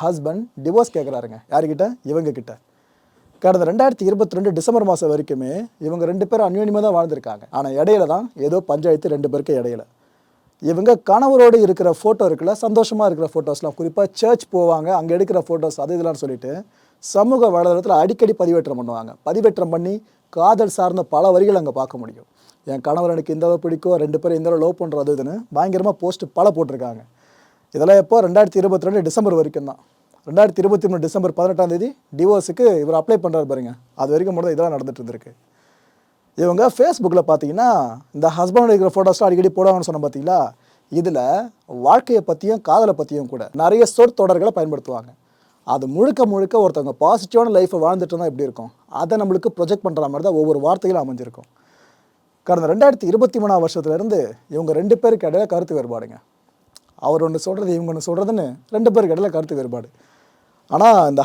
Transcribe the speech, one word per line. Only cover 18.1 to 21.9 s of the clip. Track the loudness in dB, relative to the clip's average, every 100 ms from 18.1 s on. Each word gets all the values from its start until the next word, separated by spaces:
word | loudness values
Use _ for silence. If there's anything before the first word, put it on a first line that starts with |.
| 2 2 2
பதிவேற்றம் | 0 0 0 -6
பண்ணுவாங்க. | -8 -10 -12 -10 -4
பதிவேற்றம் | 0 2 2 -2
பண்ணி | -4 -4 -8 -12 _ _
காதல் | 0 2 2 0
சார்ந்த | -2 -2 -2
பல | -2 0 2
வரிகள் | 4 4
அங்க | 2 -2
பார்க்க | -6 -8